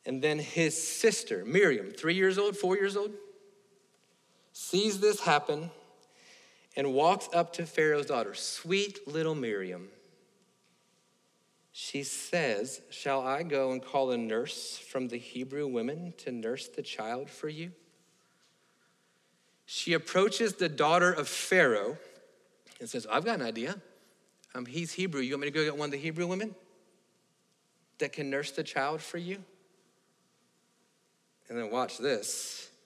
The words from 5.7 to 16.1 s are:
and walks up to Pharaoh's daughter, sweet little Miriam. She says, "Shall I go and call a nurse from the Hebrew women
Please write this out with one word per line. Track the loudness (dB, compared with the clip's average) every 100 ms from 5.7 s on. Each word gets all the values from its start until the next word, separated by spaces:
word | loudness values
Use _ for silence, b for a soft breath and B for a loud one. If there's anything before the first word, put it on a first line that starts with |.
| -12 -20 -20 B B B B B B B -4
and | 0
walks | 4 6 4 2
up | 2 2
to | -2 -4
Pharaoh's | 2 4 4 2
daughter, | 0 0
sweet | -4 -8 -8 0 0 0 -6 -6
little | -2 0 0
Miriam. | -2 -2 -4 -8 -12 -20 -20 _ _ _ _ _ _ _ _ _ _ _ _ _ _ _ _
She | -12 -6 -6
says, | -4 -6 -2 2 2 2 -2 -6 -14
"Shall | -8 -2 0
I | 0 -2
go | 0 2 2
and | 0
call | 0 2 2
a | 2
nurse | 0 -2 -2 -6 -10 -12
from | -6 -4 -4
the | -6
Hebrew | -8 -8 -6 -4 -2
women | 0 -2 -4 -8